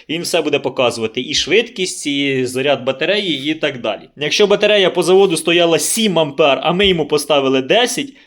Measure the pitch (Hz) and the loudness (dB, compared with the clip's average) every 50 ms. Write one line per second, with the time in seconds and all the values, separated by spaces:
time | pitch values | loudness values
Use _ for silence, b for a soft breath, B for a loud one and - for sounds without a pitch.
0 | B B 147 170 175 - - 170 151 147 143 139 - 175 135 135 127 117 110 120 | B B -8 -6 -6 -2 -2 -2 0 0 0 -2 -2 -2 -2 0 0 0 0 -2
1 | 110 110 - 127 127 - 143 - - 131 170 220 233 226 - 196 180 - - - | -6 -6 -6 -6 -6 -4 -4 -4 -2 0 2 0 0 0 -4 -6 -6 -6 -6 -6
2 | - 151 143 139 139 139 135 131 127 123 127 127 131 147 139 123 120 131 131 - | -6 -4 -2 -2 -2 -2 0 -2 -2 -2 -2 -2 0 0 0 0 0 -4 -4 -2
3 | 156 170 202 214 208 180 147 131 131 151 156 156 - - 135 120 - 110 101 - | -2 -2 -2 -2 -2 -4 -4 -4 -4 -4 -4 -2 -4 -6 -4 -4 -6 -6 -6 -6
4 | - - _ 135 147 156 - - 208 190 208 196 208 208 214 202 185 170 160 180 | -10 -16 _ -8 -6 -2 0 2 2 2 2 2 2 2 2 4 2 2 0 0
5 | 165 170 185 190 202 185 165 151 - - 170 175 170 170 165 156 - - - 226 | 2 4 4 4 4 4 2 0 0 0 2 2 4 4 2 2 0 -2 -2 -2
6 | 220 208 170 165 156 143 139 - 160 139 135 135 139 156 170 185 202 196 180 165 | 0 0 2 0 0 0 0 2 2 2 2 2 0 -2 0 2 2 2 2 0
7 | 147 143 151 147 147 - 151 139 139 135 135 131 131 131 175 226 247 233 - 156 | 0 0 -2 -2 0 2 0 2 2 2 0 0 2 2 2 2 2 0 -2 -6
8 | 139 - - b b | -8 -10 -12 b b